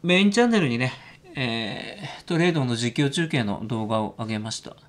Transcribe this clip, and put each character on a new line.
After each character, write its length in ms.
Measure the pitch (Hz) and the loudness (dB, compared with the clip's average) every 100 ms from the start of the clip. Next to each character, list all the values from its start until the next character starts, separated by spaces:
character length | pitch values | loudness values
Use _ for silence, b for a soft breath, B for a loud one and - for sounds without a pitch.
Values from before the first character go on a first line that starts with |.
メ 200 | 170 180 | 4 4
イ 40 | |
ン 60 | 202 | 6
チ 100 | 202 | 6
ャ 60 | 240 | 4
ン 40 | |
ネ 100 | 226 | 4
ル 80 | 156 | 2
に 100 | 117 | 0
ね、 140 | 127 B B B - | -2 B B B -14
え 640 | 330 123 117 110 123 - - - B | -6 -4 -4 -6 -8 -12 -14 -14 B
ー、 40 | |
ト 140 | - 170 | -4 2
レ 120 | 175 | 2
ー 20 | |
ド 120 | 160 | 2
の 120 | 127 117 | 0 0
実 280 | 120 117 | 0 2
況 60 | 143 | 0
中 160 | 156 165 | 0 0
継 160 | 151 | 0
の 180 | 104 98 | 0 -4
動 240 | 107 117 107 | -4 -4 -2
画 120 | 110 | -2
を 140 | 107 - | -2 -6
上 100 | 110 | -6
げ 120 | 110 | -4
ま 140 | 110 | -6
し 80 | 110 | -8
た。 160 | - - | -12 -20